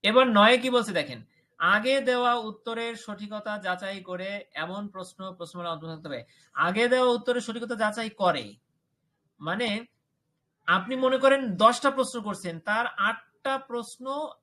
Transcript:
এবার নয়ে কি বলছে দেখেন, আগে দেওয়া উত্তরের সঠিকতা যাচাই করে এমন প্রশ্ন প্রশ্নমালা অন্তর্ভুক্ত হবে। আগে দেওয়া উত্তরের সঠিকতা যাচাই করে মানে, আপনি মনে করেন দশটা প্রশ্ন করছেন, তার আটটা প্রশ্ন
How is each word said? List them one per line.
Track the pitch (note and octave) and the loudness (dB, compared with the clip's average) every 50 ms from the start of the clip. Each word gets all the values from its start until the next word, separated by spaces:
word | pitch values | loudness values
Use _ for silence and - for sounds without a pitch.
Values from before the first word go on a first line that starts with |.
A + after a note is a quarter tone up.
| - | 0
এবার | G3+ A3 B3+ C4 | 4 6 6 6
নয়ে | B3+ A3 G3+ G#3 A3 B3 | 6 6 8 8 8 8
কি | B3 A#3 C4 | 6 4 2
বলছে | B3 B3 A#3 G#3+ | 2 2 0 2
দেখেন, | F#3 E3 C#3+ - B2+ A2 A2+ _ _ _ _ _ _ | -2 -2 -2 -4 -8 -14 -16 _ _ _ _ _ _
আগে | _ E3 F3 G3 G#3+ G#3+ B3+ C4+ C#4 | _ 2 2 4 4 4 2 2 2
দেওয়া | - B3+ B3 B3 B3 A#3+ A#3+ | 2 2 0 2 2 2 0
উত্তরের | A#3+ A3 A3 G#3+ - _ A#3 A3+ A3+ A#3 A#3 A#3 | 0 -2 -8 -12 -12 _ -8 -6 -6 -6 -8 -8
সঠিকতা | A3+ - - G3+ F#3+ G#3 G#3 G#3+ G#3 G#3 A3 G#3 | -10 -12 -14 -12 -12 -12 -10 -10 -10 -8 -8 -8
যাচাই | G3+ F#3 F#3 F3+ F3+ G3 G3 G3 G3 | -6 -4 -6 -6 -4 -6 -10 -10 -10
করে | F#3 F#3 F3+ F3+ F#3 G3 G3+ G3+ - _ _ | -10 -10 -10 -8 -8 -8 -8 -10 -10 _ _
এমন | C#3+ D#3+ F3 F#3 G3+ G#3 | -8 -8 -8 -8 -10 -10
প্রশ্ন | G3+ - F#3+ F3+ F#3 - _ F#3+ F#3+ F3+ | -10 -10 -12 -14 -14 -14 _ -14 -14 -12
প্রশ্নমালা | F#3 E3+ E3 - F3 F3 E3+ | _ -16 -14 -12 -10 -8 -8
অন্তর্ভুক্ত | E3 D#3 D#3+ D#3+ D#3+ D#3 D#3+ | -8 -8 -8 -12 -12 -12 -10
হবে। | D#3 C#3 A#2+ A#2 _ _ _ _ _ _ | -10 -10 -10 -12 _ _ _ _ _ _
আগে | C#3 D3+ F3 F#3+ A3 A#3+ | 0 0 2 2 2 2
দেওয়া | B3 B3 B3+ B3+ B3 A#3+ | 4 4 4 4 4 2
উত্তরের | - - B3 A#3+ B3 | 2 0 -2 -2 -2
সঠিকতা | A#3+ - A3 A#3 A3+ A3 A#3 | -2 -6 -8 -8 -6 -8 -4
যাচাই | G#3 A3 G#3+ G#3 A#3 A3+ A3 | -2 -2 -2 0 -2 -8 -8
করে | G#3+ - G3 F3+ D#3+ C#3 A2+ G#2 G#2 _ _ _ _ _ _ _ _ _ _ _ _ _ _ _ _ _ | -4 2 2 2 2 2 -4 -10 -16 _ _ _ _ _ _ _ _ _ _ _ _ _ _ _ _ _
মানে, | D3+ D#3 F3+ G#3 B3 A3+ G3+ A3 A#3+ _ _ _ _ _ _ _ _ _ _ _ _ _ _ _ _ | -6 -6 -4 -2 -2 -2 -2 -4 -6 _ _ _ _ _ _ _ _ _ _ _ _ _ _ _ _
আপনি | - F3 F#3+ F3+ A3+ C4 | 2 2 2 2 -2 -2
মনে | B3+ C4 B3+ C4 | 0 2 2 2
করেন | B3+ C4 C4+ C#4 C#4 C4 A#3 F#3 | 6 6 6 6 6 2 -2 0
দশটা | F3 G#3+ A3+ A#3+ - - C#4 | 6 6 6 6 6 0 0
প্রশ্ন | C#4 C4+ B3+ B3+ - A#3+ | 2 2 -2 -2 -2 -6
করছেন, | G#3 G#3 F#3+ E3 - F3+ E3 E3 | -6 -6 -8 -6 -8 -8 -10 -8
তার | _ G#3 G#3 A3 A#3+ | _ -2 -2 -2 -2
আটটা | - - - G3 G#3+ A3+ - - _ _ _ _ C4+ C4+ | -4 -2 0 0 0 0 -4 -10 _ _ _ _ -4 -4
প্রশ্ন | C4+ C4+ _ A#3+ A#3+ A#3 - - _ B3 C4 C4+ C#4+ D#4 - - _ | -4 -4 _ -8 -8 -8 -10 -14 _ -8 -6 -6 -6 -6 -8 -10 _